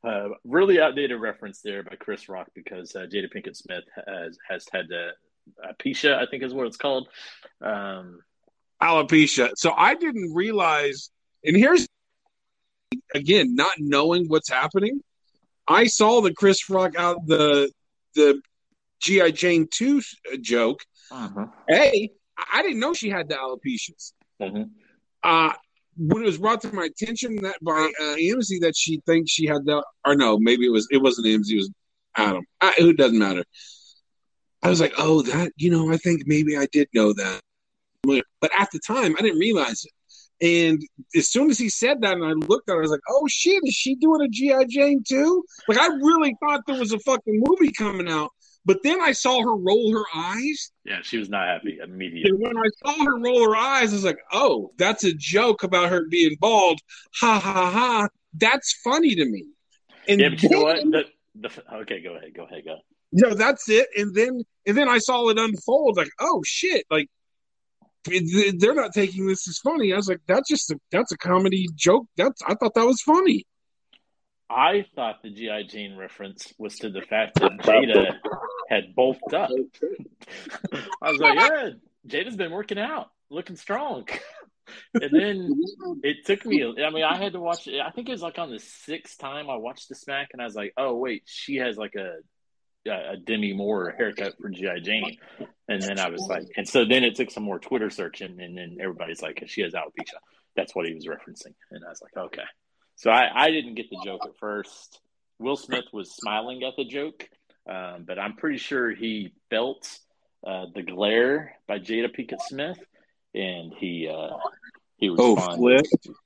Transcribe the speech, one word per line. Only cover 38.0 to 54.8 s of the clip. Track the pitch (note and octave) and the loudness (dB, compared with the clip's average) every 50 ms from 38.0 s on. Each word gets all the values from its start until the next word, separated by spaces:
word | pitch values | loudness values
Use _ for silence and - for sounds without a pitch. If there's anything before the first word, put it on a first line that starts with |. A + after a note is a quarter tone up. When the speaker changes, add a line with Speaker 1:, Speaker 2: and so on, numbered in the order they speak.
Speaker 2:
But | - C3+ C#3 C3 B2 _ _ _ - D#3+ - G3 | 0 2 2 2 0 _ _ _ -2 0 2 2
at | G3+ - | 0 0
the | - D#3 | -2 -10
time, | - - G#3+ C4+ A#3+ F3 D#3 - | -6 -4 -2 0 0 0 0 2
I | |
didn't | G#3+ A3 E3+ D#3 | 0 2 2 2
realize | F#3 A3+ A3 F3 C#3 A#2 A2+ - - | 2 2 2 2 0 -2 -4 -8 -12
it. | D#3 _ _ _ _ _ - _ _ _ _ E3+ | -16 _ _ _ _ _ -20 _ _ _ _ 2
And | E3+ E3+ E3+ E3+ D#3+ D#3+ D3+ D3+ - _ C#3+ - _ - | 4 4 4 4 4 2 0 -2 -10 _ -20 -20 _ 0
as | E3+ D3+ - | 0 2 2
soon | - A#3+ C#4+ D#4 | 2 2 4 4
as | B3 - | 2 2
he | A#3+ G#3+ | 0 -4
said | - - A3+ B3+ D4 B3+ | -2 0 0 0 2 2
that | A3+ G3 F#3 | 2 0 0
and | F3 E3 | 0 0
I | D#3 | -2
looked | D#3+ D#3 D#3 D#3 G#3 C4 _ - | -2 -2 2 2 2 2 _ -2
at | F#3 | 0
it, | E3 | 0
I | |
was | D#3 D#3 | 2 0
like, | D3+ C#3+ _ - | 0 -2 _ 0
"Oh, | A#3 C#4 D4+ C#4 | 0 2 2 0
shit, | - - - E4 G4 G4 D#4+ | -2 0 2 2 2 2 0
is | B3 - | -2 -2
she | - - C4 C4+ | -2 -2 -2 0
doing | B3+ D4+ D#4+ D#4+ D4+ | 4 4 4 6 4
a | C#4+ B3+ | 2 0
G | G#3+ A3 C4 C#4+ C4 | 0 0 2 2 4
I | C4 C4 | 4 2
Jane | A#3+ A#3 C#4 C#4 C#4+ C#4+ C4+ G#3+ | 2 4 2 4 4 4 2 0
too?" | - C4 C4+ C#4+ D#4+ F4+ F#4 F4 _ _ - - - | 0 0 2 4 4 2 2 0 _ _ -8 -2 0
Like, | G#3+ B3 | 4 4
I | D#4 E4+ | 4 2
really | D#4 C#4 C#4 D4+ E4 E4 D#4 C#4+ A#3 - | 2 2 4 4 6 6 4 0 -2 -2
thought | D4+ D4 D4 C#4+ - | -2 -2 -2 -2 -2
there | - C4+ C4 | -4 -4 -4
was | A#3+ G#3 | -2 -2
a | A3 G#3 | -4 -2
fucking | - C4+ C4 A#3+ - A3+ G#3+ G#3+ A#3 | 0 0 0 0 0 0 2 2 4
movie | C#4+ F4+ F#4+ F4 B3+ | 4 6 4 4 2
coming | A3 - G#3+ G3+ G3 F#3 F3 E3+ | 2 -2 -4 -4 -2 -4 -4 -2
out. | D#3+ D#3 D3+ - _ _ _ _ _ _ _ | -2 -2 -4 -4 _ _ _ _ _ _ _
But | F3+ G3 F#3+ | 2 2 4
then | - C#4+ E4+ F#4 | 2 0 0 2
I | E4+ D4+ | 2 2
saw | B3+ - - B3+ B3+ B3 | 0 2 2 2 2 2
her | A3 A#3+ A3+ | 2 0 0
roll | G3+ F3+ F#3 G3+ A#3 A#3 A3 | 0 2 2 4 4 4 4
her | A3 A3 G#3 - E3 | 2 0 -2 -4 -6
eyes. | D#3+ E3+ F3+ G3 A3+ B3+ D4 D4+ C#4+ - - _ _ _ | -6 -6 -6 -6 -4 -4 -4 -4 -6 -10 -14 _ _ _
Speaker 1:
Yeah, | G2 G2+ F2+ | -10 -10 -8
she | E2+ - - A2+ | -8 -6 -6 -6
was | G#2 F#2+ | -6 -4
not | G#2 G2 F2+ | -4 -2 0
happy | F2 F2 E2 - G#2 - D2+ D#2 | 0 -2 -2 -2 -8 -8 -8 -14
immediately. | F2 F#2 - F#3+ F3 E3+ E3 D#3+ G3 | -16 -12 -10 -10 -10 -8 0 2 2
Speaker 2:
And | G3 G3 | 2 2
when | A3 B3 A#3 | 0 -4 -2
I | A3+ A3 G#3+ G#3+ _ | 0 -2 -2 -2 _
saw | - C#4+ D4 D#4+ D4 | -6 -6 0 0 0
her | C#4+ C4 A#3+ | 0 0 0
roll | A#3 A#3+ B3 B3 A#3 | 0 2 4 4 4
her | A3 G#3+ | 4 4
eyes, | A3 A#3+ C4+ C#4 C4 B3 G#3+ | 2 2 2 2 2 2 2
I | G#3 | 0
was | G3+ G3 | 0 0
like, | F#3 D#3 - - _ | -2 -2 -4 -8 _
"Oh, | F3+ G#3+ C#4+ B3 D3 A2 G2 - _ | -2 2 2 2 2 0 -4 -10 _
that's | - | 0